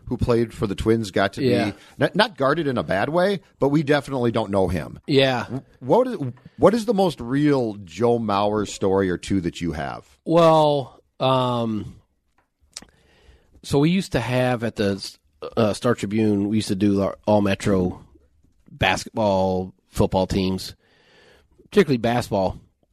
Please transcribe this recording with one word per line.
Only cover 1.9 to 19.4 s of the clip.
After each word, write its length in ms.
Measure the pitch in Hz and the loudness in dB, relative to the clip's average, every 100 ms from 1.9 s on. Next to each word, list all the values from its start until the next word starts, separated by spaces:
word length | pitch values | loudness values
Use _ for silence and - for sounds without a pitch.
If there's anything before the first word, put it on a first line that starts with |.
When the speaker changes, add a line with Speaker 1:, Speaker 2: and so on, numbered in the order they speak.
| - | -4
Speaker 1:
not, 180 | 143 175 | -2 0
not 200 | 220 175 | -2 0
guarded 300 | 165 160 147 | 0 0 -2
in 100 | 120 | -2
a 60 | |
bad 260 | 76 92 123 | -2 -2 0
way, 280 | 170 185 202 - _ | 0 0 -2 -10 _
but 80 | 135 | 0
we 160 | 147 | 2
definitely 480 | 139 147 - 131 120 | 2 0 0 -2 0
don't 180 | 113 101 | -2 -2
know 160 | 98 92 | 0 0
him. 320 | 87 64 62 - | -2 -6 -12 0
Speaker 2:
Yeah. 380 | 139 135 123 | 2 2 0
Speaker 1:
W-, 180 | 107 123 - _ | -6 -10 -12 _
what 280 | 123 190 254 | 0 2 2
is, 80 | 214 131 - - - | -4 -8 -10 -20 2
what 180 | 156 | 4
is 120 | 233 214 | 4 0
the 80 | |
most 260 | 202 190 135 | 0 0 -2
real 540 | 120 135 147 139 113 101 | -4 0 2 2 0 -6
Joe 340 | 92 85 120 120 | -14 0 2 2
Mauer 480 | 110 101 104 107 101 | 0 0 2 0 -4
story 440 | - 98 95 95 | -2 0 2 0
or 60 | 87 | -2
two 220 | - 98 | -2 -2
that 180 | 82 - | -2 -4
you 120 | 85 | -6
have? 460 | 78 69 58 - _ | -6 -8 -10 -16 _
Speaker 2:
Well, 760 | - 165 165 160 151 143 127 - _ _ | 0 4 6 6 4 0 -4 -14 _ _
um, 800 | 131 131 123 123 117 107 95 - _ _ _ _ _ _ _ - - _ _ _ _ _ _ _ | 0 2 2 -2 -2 -4 -8 -16 _ _ _ _ _ _ _ -20 -20 _ _ _ _ _ _ _
so 160 | - 143 | -2 2
we 120 | 156 | 2
used 200 | 185 - | 0 -2
to 80 | 135 | -4
have 440 | 117 127 127 123 | -2 0 0 -2
at 100 | 113 | -4
the, 340 | - 101 98 - - _ _ - - | -2 -2 -2 -8 -16 _ _ -8 0
uh, 160 | 107 | 0
Star 220 | 95 123 | 0 -2
Tribune, 540 | 117 101 107 107 101 101 | -2 -2 0 2 2 0
we 80 | 110 | -2
used 120 | 101 | -2
to 60 | |
do 260 | 98 104 98 | 0 2 2
our 140 | 95 - - | 0 -4 0
All-Metro 800 | 104 101 98 - 95 92 90 - _ _ _ _ _ _ | 2 2 0 0 0 0 -4 -18 _ _ _ _ _ _
basketball, 1040 | - 95 95 - 123 107 95 | -2 0 0 -4 -2 0 2